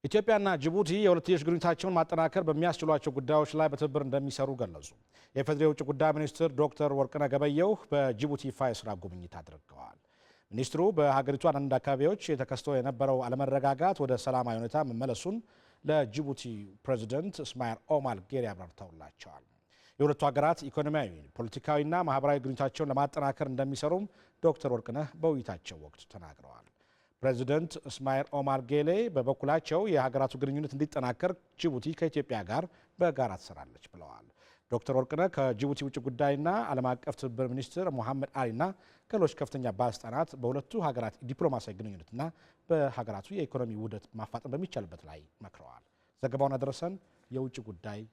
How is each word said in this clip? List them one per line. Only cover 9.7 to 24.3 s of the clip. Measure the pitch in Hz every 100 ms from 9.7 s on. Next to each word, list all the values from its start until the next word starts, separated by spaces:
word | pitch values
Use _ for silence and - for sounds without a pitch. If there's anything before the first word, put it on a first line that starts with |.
| 67 67 - _ _ _ _ _
ሚኒስትሩ | 107 131 156 190
በሀገሪቱ | 170 143 135 131 135 170
አንዳንድ | 143 139
አካባቢዎች | 131 - 135 147 208 -
የተከስቶ | 139 131 131 -
የነበረው | 135 123 123 135 131
አለመረጋጋት | 123 131 139 139 139 135 180 185
ወደ | 135 123
ሰላማዊ | - 127 120 113
ሁኔታ | 117 151
መመለሱን | 143 117 131 113 175 226 - _ _ _
ለጅቡቲ | 143 156 127 113 143 131 123 107 101 98
ፕሬዝደንት | - 123 110 131 190 -
እስማኤል | - 127 117 - -
ኦማር | 151 135 101
ጌሌ | 92 135 113
አብራርተውላቸዋል። | 92 90 - 95 82 73 _ 98 69 _ _ _ _ _ -
የሁለቱ | 147 143
ሀገራት | 151 139 151 170
ኢኮኖሚያዊ፣ | 139 151 147 151 110 82 71
ፖለቲካዊና | - 117 135 - 147 147 175
ማህበራዊ | 170 135 143 143
ግንኙነታቸውን | 139 127 135 - 147
ለማጠናከር | 135 139 - 139 - 139
እንደሚሰሩም | 131 135 135 147 180 202 _ _